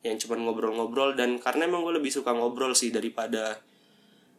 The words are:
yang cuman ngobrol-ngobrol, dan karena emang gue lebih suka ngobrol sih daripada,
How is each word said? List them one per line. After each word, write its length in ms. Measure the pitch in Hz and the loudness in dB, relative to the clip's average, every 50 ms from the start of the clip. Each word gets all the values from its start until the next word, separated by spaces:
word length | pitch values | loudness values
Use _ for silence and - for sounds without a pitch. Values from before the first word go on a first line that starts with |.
| _ | _
yang 100 | 117 110 | -2 -2
cuman 320 | 107 - 113 117 110 117 117 | -2 -2 -4 -4 -2 0 -2
ngobrol-ngobrol, 680 | 110 110 110 110 110 113 113 110 117 135 135 139 135 131 | -2 0 0 -2 0 0 -2 -2 2 2 2 2 4 2
dan 180 | 123 123 123 120 | 2 2 2 0
karena 300 | 123 127 123 143 165 170 | 0 0 2 2 2 2
emang 160 | 180 175 165 | 0 0 0
gue 160 | 170 170 165 | 0 0 0
lebih 120 | 147 131 135 | 0 0 -2
suka 180 | 143 123 123 | -2 0 0
ngobrol 400 | 120 117 117 120 120 123 131 131 | 2 2 2 0 0 0 0 2
sih 160 | 123 113 - 117 | 2 2 2 2
daripada, 720 | 113 110 107 113 113 - 110 113 117 110 110 110 107 110 - _ _ _ _ _ _ _ _ _ - _ _ _ _ | 0 0 -2 -2 -4 -4 -4 -2 -2 -2 -2 -2 -4 -8 -12 _ _ _ _ _ _ _ _ _ -20 _ _ _ _